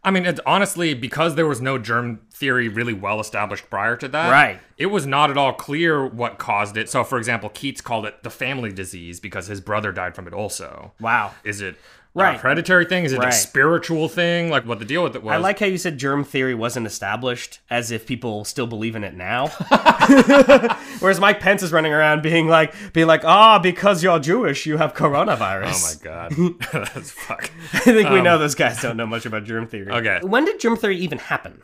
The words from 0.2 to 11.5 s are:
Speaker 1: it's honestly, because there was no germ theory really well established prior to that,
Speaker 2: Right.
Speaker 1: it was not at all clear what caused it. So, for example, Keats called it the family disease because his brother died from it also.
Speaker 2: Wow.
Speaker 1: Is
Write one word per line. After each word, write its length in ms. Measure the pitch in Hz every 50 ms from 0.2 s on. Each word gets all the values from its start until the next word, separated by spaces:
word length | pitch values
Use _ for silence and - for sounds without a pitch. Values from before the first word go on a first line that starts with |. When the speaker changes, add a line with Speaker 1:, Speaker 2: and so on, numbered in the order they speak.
| 180
Speaker 1:
it's 120 | 180 160 - -
honestly, 480 | 135 160 190 202 190 - 165 175 160 147
because 400 | 120 117 127 - 143 160 175 147
there 140 | 147 165
was 120 | 156 143 113
no 180 | 120 131 135 127
germ 400 | 107 107 117 120 120 120 117 107 _ _
theory 360 | _ - - 135 127 127 120
really 260 | 113 101 113 120 120 113
well 260 | 95 98 98 104 110
established 520 | 107 - - 101 104 101 101 95 - _
prior 240 | - 98 101 113 120
to 100 | 123 - 131
that, 200 | 131 151 160 175
Speaker 2:
Right. 300 | 127 143 147 120 95 - - _ _
Speaker 1:
it 80 | _ 143
was 200 | 190 208 190 143
not 240 | 139 135 143 147 147
at 60 | 139
all 140 | 143 139 131 -
clear 520 | - - - 143 151 170 170 156 147 135
what 320 | 131 - 117 120 113 -
caused 400 | - - - 110 101 107 101 101
it. 140 | 107 110 110
So, 120 | - 135 117
for 140 | - 135
example, 320 | 123 110 120 120 113 110 107
Keats 320 | - - - 139 131 -
called 240 | - - 120 110 107
it 160 | 107 - _
the 80 | - 113
family 420 | - - 139 127 139 135 120 107
disease 480 | 95 92 95 87 - 90 85 85 87 82
because 280 | - 101 - 101 87
his 140 | 98 107 98
brother 300 | 90 - 104 107 104 104
died 220 | 90 95 90 90 87
from 140 | - 90
it 60 | 85 87
also. 580 | 95 107 98 - - 90 69 - - - 107 _ _
Speaker 2:
Wow. 320 | 110 113 117 120 104 98 - - _
Speaker 1:
Is 160 | 107